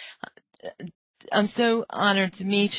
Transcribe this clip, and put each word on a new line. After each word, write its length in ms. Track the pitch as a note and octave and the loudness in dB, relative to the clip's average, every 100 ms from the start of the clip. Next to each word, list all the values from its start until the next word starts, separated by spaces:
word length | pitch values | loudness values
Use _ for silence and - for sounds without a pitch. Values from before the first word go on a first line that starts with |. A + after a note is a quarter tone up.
| - - - - _ _ - - F3 - _ _ - | -18 -16 -18 -18 _ _ -18 -14 -16 -18 _ _ -2
I'm 160 | G#3 G#3 | 0 2
so 380 | - A#3 A3+ - | 2 2 2 -2
honored 440 | - G3+ G3 F#3 | 0 2 2 0
to 100 | - | -2
meet 300 | F#3+ G3+ G3+ | 0 2 2